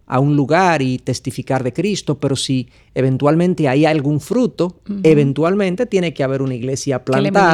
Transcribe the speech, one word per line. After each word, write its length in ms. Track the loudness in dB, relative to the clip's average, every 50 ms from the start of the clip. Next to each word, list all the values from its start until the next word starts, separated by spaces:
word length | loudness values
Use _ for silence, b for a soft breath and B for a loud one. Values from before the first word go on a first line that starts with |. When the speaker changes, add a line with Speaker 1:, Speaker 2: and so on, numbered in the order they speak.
| _ -4
Speaker 1:
a 140 | 0 0
un 160 | 2 2 2 2
lugar 440 | 2 2 2 2 2 2 2 0
y 180 | 0 -2 -4 -4
testificar 640 | -4 -6 -6 -6 -6 -8 -8 -8 -4 -4 -2 -2 -2
de 80 | -4 -4
Cristo, 440 | -2 -2 -2 -4 -4 -4 -4 -4 -2
pero 200 | -2 -2 -2 -2
si 320 | -2 -2 -2 -2 -4 b b b b b -4
eventualmente 720 | -2 0 0 0 0 2 2 2 2 2 0 0 0 0 2
hay 160 | 2 2 2
algún 380 | 2 2 0 0 0 -2 -2
fruto, 580 | -2 -2 -2 0 0 0 -2 -2 -4 -4 -6 -8 _ -10
Speaker 2:
Ujú. 120 | -6 0 2
Speaker 1:
eventualmente 800 | 4 4 4 4 2 0 0 0 0 0 0 0 -2 -2 -2 -2
tiene 280 | -2 0 0 -2 -2 -2
que 100 | -2 -2
haber 180 | -2 -2 -2
una 120 | -4 -4 -4
iglesia 440 | -6 -6 -6 -6 -4 -4 -4 -4 -4 -2
Speaker 2:
Que 80 | 0
le 180 | 0 0 2 2
Speaker 1:
plantada, 180 | 2 4 4 4